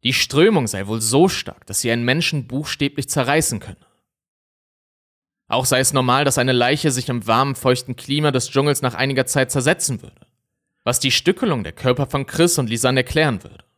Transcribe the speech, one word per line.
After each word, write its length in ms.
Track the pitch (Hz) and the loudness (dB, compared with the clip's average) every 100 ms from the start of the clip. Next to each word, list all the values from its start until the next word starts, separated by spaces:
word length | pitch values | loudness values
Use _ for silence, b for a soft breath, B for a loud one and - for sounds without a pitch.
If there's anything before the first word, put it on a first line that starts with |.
Die 100 | 147 | 0
Strömung 540 | 131 - 139 196 196 113 | 0 0 4 4 4 0
sei 200 | 95 98 | -4 -4
wohl 140 | 110 | -4
so 300 | 110 131 185 | 0 4 4
stark, 360 | - - - - | 2 -8 -16 -8
dass 140 | 101 | -4
sie 100 | 120 | -2
einen 140 | 117 | 0
Menschen 420 | 120 143 160 151 110 | 0 0 0 -4 -6
buchstäblich 640 | 135 147 - 143 - - | -8 -6 -4 -4 -4 -4
zerreißen 520 | - 123 151 156 110 | -2 2 2 0 -4
könne. 260 | - - _ _ _ _ _ _ _ _ _ _ _ _ _ _ _ _ _ | -10 -18 _ _ _ _ _ _ _ _ _ _ _ _ _ _ _ _ _
Auch 140 | 113 | -2
sei 160 | 131 131 | 2 2
es 140 | 131 | 2
normal, 320 | 139 127 131 143 | 0 2 2 2
dass 100 | 131 | 2
eine 160 | 127 | 2
Leiche 380 | 127 120 147 160 | 2 2 2 0
sich 180 | 127 123 | -2 -4
im 180 | 120 110 | -6 0
warmen, 280 | 113 139 | 2 2
feuchten 420 | 131 131 127 - 120 | 0 0 0 -2 -12
Klima 360 | - 143 151 | -4 0 0
des 180 | 131 - | 0 -2
Dschungels 320 | 139 147 139 | 0 0 0
nach 100 | 131 | -4
einiger 320 | 117 135 135 | -2 -2 -2
Zeit 260 | 131 143 131 | 0 0 0
zersetzen 520 | 143 127 190 - 127 | 0 0 0 -2 -6
würde, 240 | - _ _ _ _ _ _ _ | -10 _ _ _ _ _ _ _
was 160 | - 123 | -4 0
die 100 | 135 | 0
Stückelung 540 | - - - 240 135 | 0 0 0 0 -2
der 80 | 87 | -4
Körper 340 | - 131 123 139 | -4 0 0 -2
von 200 | 143 131 | -4 -6
Chris 320 | - 170 160 | 2 2 2
und 100 | 120 | -2
Lisanne 320 | 113 - 131 | 0 0 0
erklären 420 | 127 156 156 101 | 0 0 0 -2
würde. 220 | - - _ | -8 -20 _